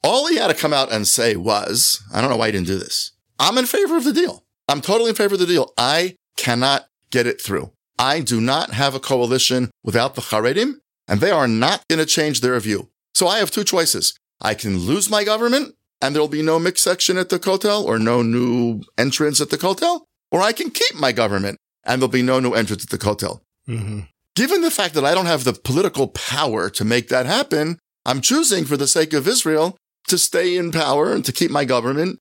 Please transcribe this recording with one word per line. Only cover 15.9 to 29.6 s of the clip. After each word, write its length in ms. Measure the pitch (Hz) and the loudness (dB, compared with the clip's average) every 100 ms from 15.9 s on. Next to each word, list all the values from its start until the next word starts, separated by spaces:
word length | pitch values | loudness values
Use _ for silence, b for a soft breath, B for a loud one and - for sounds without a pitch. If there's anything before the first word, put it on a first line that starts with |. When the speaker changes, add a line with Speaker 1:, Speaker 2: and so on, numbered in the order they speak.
| _ | _
Speaker 1:
and 140 | 135 | -2
there'll 140 | 147 151 | 0 0
be 120 | 151 | 0
no 160 | 156 165 | 2 2
mixed 260 | 170 185 | 0 0
section 340 | 185 180 - 185 | 0 0 0 0
at 120 | 185 | 0
the 80 | 175 | -2
Kotel, 460 | 190 190 208 208 | 0 0 2 0
or 160 | 196 113 | 0 0
no 220 | 113 120 | 2 2
new 600 | 117 120 123 120 120 110 - - | 2 0 0 0 0 -2 -6 -2
entrance 440 | 131 - 151 143 | 0 2 2 2
at 80 | 147 | 0
the 80 | - | 0
Kotel, 440 | 180 185 339 339 _ _ _ | -2 0 0 0 _ _ _
or 100 | 170 | 2
I 120 | 202 | 2
can 180 | 226 330 | 0 -6
keep 240 | - 494 | -2 -4
my 160 | 151 135 | 0 0
government, 460 | 117 110 101 98 - _ _ | 2 0 0 -2 -6 _ _
and 180 | - 127 | -2 0
there'll 60 | 127 | 2
be 160 | 127 | 2
no 160 | 123 131 | 2 2
new 140 | 127 | 2
entrance 300 | 110 104 98 | 0 -2 -4
at 60 | - | -6
the 80 | - | -4
Kotel." 440 | 107 104 98 - _ _ - | -2 -2 -6 -8 _ _ -10
Speaker 2:
Mm-hmm. 320 | 117 101 104 78 _ _ | -8 -6 -10 -12 _ _
Speaker 1:
Given 260 | - 262 370 | -2 2 2
the 100 | 330 | 2
fact 220 | - 180 | 0 0
that 120 | 151 | 2
I 80 | 139 | 2
don't 120 | 180 | 2
have 180 | 170 156 | 2 2
the 100 | 127 | 0
political 540 | - - 135 190 - 131 | -2 -2 2 2 0 -2
power 640 | - - 135 151 104 92 | -4 -4 -2 0 0 -2
to 160 | - | -2
make 240 | 110 120 120 | 0 0 2
that 160 | 127 | 0
happen, 520 | 127 220 285 151 156 170 _ _ | 2 -2 0 -2 -2 -6 _ _
I'm 160 | 127 135 | -4 0
choosing, 420 | - 285 339 190 | 2 2 2 0
for 140 | 139 143 | 0 -2
the 100 | 139 | 0
sake 240 | 165 160 | 2 2
of 160 | 151 139 | 2 2
Israel, 480 | 131 160 156 | 0 0 0